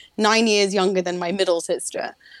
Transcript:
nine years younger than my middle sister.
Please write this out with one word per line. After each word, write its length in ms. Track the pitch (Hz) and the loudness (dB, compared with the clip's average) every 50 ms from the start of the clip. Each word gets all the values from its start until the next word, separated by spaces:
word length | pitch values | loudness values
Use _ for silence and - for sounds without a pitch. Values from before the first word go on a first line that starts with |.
| - - _ - | -20 -16 _ 0
nine 300 | 214 214 220 226 226 226 | 2 2 4 4 4 4
years 260 | 208 208 202 196 190 | 4 2 2 2 2
younger 280 | 202 185 190 196 185 | 0 0 2 2 0
than 160 | 175 180 175 180 | -2 -2 -4 -4
my 160 | 175 170 180 | -4 -4 -2
middle 260 | 196 185 185 175 170 | -2 0 0 0 -2
sister. 560 | - - 175 127 - - - - - - - _ _ - - - | -2 -4 -4 -4 -4 -8 -8 -8 -8 -8 -12 _ _ -20 -20 -20